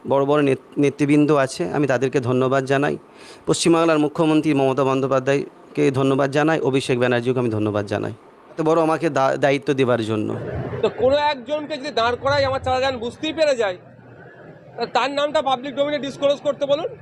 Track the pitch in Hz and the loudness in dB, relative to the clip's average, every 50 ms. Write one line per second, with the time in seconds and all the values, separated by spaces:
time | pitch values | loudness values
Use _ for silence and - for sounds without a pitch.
0 | - - 131 139 139 139 147 151 143 139 131 - - - - - 143 143 135 - | -4 -2 0 2 2 2 2 2 2 2 0 -2 -4 -6 -2 0 0 0 2 0
1 | 147 139 147 147 147 143 151 143 135 127 - - 175 175 - 143 147 131 131 120 | 2 4 4 4 4 4 4 2 2 0 -2 -4 -6 -4 -2 0 0 2 2 0
2 | 131 131 131 143 120 120 127 127 127 127 131 139 135 131 139 135 143 151 147 151 | 0 0 0 0 0 0 0 2 2 2 2 0 0 0 0 0 0 0 -2 -6
3 | - - - - - - - - - - 156 - - 175 165 165 165 165 160 151 | -8 -16 -20 -20 -20 -20 -20 -8 -4 -2 -2 0 2 2 4 4 4 2 2 2
4 | 151 143 - - 165 156 156 156 151 160 147 139 135 135 131 139 139 135 131 135 | 0 0 0 0 2 2 2 2 2 2 2 2 2 2 2 2 2 2 0 0
5 | 135 131 135 135 127 135 139 143 - - - - - - - 147 147 143 135 131 | 0 0 0 0 2 2 0 0 -2 -6 -12 -20 -20 -8 -2 0 0 2 2 2
6 | 139 135 135 135 143 139 131 151 147 156 160 151 - 131 131 135 - - 135 120 | 2 2 2 2 2 0 2 2 2 2 2 0 0 0 0 0 0 0 0 0
7 | 123 123 123 120 117 127 123 127 123 117 107 107 107 107 101 104 101 101 104 104 | 2 2 2 0 0 0 0 0 0 0 0 0 0 0 0 -2 -2 -2 -4 -4
8 | 104 107 113 - - - - - - - - - 160 156 160 170 160 156 160 151 | -4 -6 -8 -12 -16 -20 -20 -20 -20 -14 -8 -4 0 2 2 2 2 2 0 0
9 | 175 160 139 135 139 135 135 135 139 139 139 139 - - 143 131 131 120 123 113 | -2 -2 0 2 2 2 2 2 2 2 2 2 0 0 0 2 2 2 2 0
10 | 113 104 110 107 107 110 113 110 - - - - - - - - - 202 - - | 0 -2 -2 -2 -2 -4 -4 -6 -6 -8 -8 -8 -8 -8 -4 -2 -2 -2 0 0
11 | - 262 277 294 294 294 302 254 226 233 302 302 302 247 302 269 262 302 214 226 | 2 2 2 2 2 0 -2 -4 -6 -6 -6 -6 -4 -6 -8 -8 -8 -6 -2 0
12 | 226 240 240 240 240 269 285 285 277 262 262 262 - 262 254 254 262 269 262 240 | 0 0 -2 -2 -2 0 0 0 0 0 -2 -4 -2 -2 -2 0 0 -2 -2 -4
13 | 220 240 - - 302 311 - 320 311 294 269 226 220 196 180 - - - - - | -8 -10 -8 -6 -6 -6 -4 -2 -2 -2 0 0 -2 -4 -4 -8 -12 -20 -20 -20
14 | - - - - - - - - - - - - - - - - 233 190 - 240 | -20 -20 -20 -20 -20 -20 -20 -20 -20 -20 -20 -20 -20 -16 -10 -10 -8 -2 0 0
15 | 233 269 285 285 285 302 294 311 277 269 262 247 254 285 240 277 285 294 294 294 | 0 0 0 -2 -2 0 0 -2 0 0 -2 -2 -4 -6 -4 -2 -2 -2 -2 -4
16 | - 277 - - 285 277 285 - - 294 262 - 285 269 285 302 359 508 480 - | -6 -8 -6 -2 0 0 0 0 -2 -4 -4 -2 -2 -2 0 -2 -2 -6 -10 -14